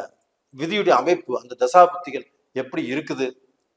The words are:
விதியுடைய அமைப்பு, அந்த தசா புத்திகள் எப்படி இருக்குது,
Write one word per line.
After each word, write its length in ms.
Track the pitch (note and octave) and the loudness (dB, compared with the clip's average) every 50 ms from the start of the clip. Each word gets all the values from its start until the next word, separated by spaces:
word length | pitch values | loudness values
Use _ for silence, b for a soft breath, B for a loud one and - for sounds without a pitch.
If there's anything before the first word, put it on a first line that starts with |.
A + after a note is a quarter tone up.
| G2 - _ _ _ _ _ _ _ _ - C3 | -6 -10 _ _ _ _ _ _ _ _ -14 -10
விதியுடைய 320 | C#3+ E3 G3+ G#3 G3 F3 | -8 -6 -4 -2 2 4
அமைப்பு, 500 | D3+ B2 C3+ D#3 F3+ E3+ - - B2+ A#2 | 4 4 4 2 -2 -2 -2 -6 -8 -8
அந்த 160 | - B2 B2 | -8 -10 -6
தசா 260 | - - - - F3+ F3 | -4 -2 4 6 6 6
புத்திகள் 400 | F3 - - - C#3+ B2+ C#3 - _ _ _ _ _ | 6 4 -2 -10 -10 -12 -12 -12 _ _ _ _ _
எப்படி 420 | - B2+ C3 B2+ - E3 D3 A#2+ B2+ | -10 -8 -8 -6 -6 -6 -6 -4 -6
இருக்குது, 340 | D3 D3 - D3+ C3 C3+ B2+ B2 _ _ _ _ _ _ _ _ | -6 -6 -6 -6 -4 -4 -4 -6 _ _ _ _ _ _ _ _